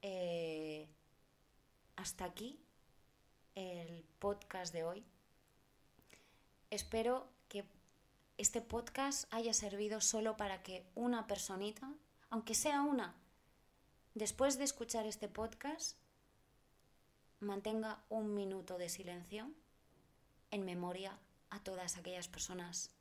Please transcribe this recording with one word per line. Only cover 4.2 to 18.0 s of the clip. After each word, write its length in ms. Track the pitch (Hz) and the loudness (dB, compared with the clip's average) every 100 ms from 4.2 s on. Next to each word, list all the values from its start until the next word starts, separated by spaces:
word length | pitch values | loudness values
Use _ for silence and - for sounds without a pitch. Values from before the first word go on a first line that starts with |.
| 202 202 - 190 180 | 0 0 -4 -4 -2
de 80 | 165 | 0
hoy. 220 | 165 185 233 - _ - _ - _ _ - - - - - - - _ - | -2 -2 -10 -20 _ -20 _ -20 _ _ -20 -20 -20 -20 -20 -20 -20 _ -6
Espero 580 | 208 - 226 226 254 262 - - | -6 0 2 4 4 0 -16 -8
que 160 | 202 202 - - - - _ _ - | -8 -8 -14 -20 -20 -20 _ _ 2
este 240 | 202 233 | 4 4
podcast 720 | 226 233 233 - 277 277 - | 0 -2 -2 0 2 2 0
haya 220 | 226 233 | 0 4
servido 460 | 220 214 202 208 220 | 4 2 0 0 4
solo 360 | 214 220 220 220 | 4 4 2 2
para 260 | 208 190 | 0 -2
que 260 | 185 185 185 - | -4 -10 -8 0
una 320 | 240 240 226 | 2 2 2
personita, 640 | 202 - 190 208 214 269 302 - _ - | -2 0 0 -2 -2 -8 -10 -14 _ -4
aunque 240 | 226 226 | -2 2
sea 280 | 220 302 285 | 4 6 6
una, 320 | 285 269 185 - - - - - - _ - _ - | 6 4 2 -6 -20 -20 -20 -20 -20 _ -20 _ -10
después 440 | - 208 - 269 262 | -2 -2 4 4 6
de 60 | |
escuchar 420 | 277 - 233 233 220 | 2 0 0 0 0
este 220 | 208 208 | -2 -6
podcast, 680 | - 226 226 277 320 - - - _ _ - _ - _ _ - - - _ - - | -2 -4 -2 -4 -2 -4 -6 -18 _ _ -20 _ -20 _ _ -20 -20 -20 _ -20 -6
mantenga 680 | 202 196 202 220 220 214 | -2 0 0 0 0 -4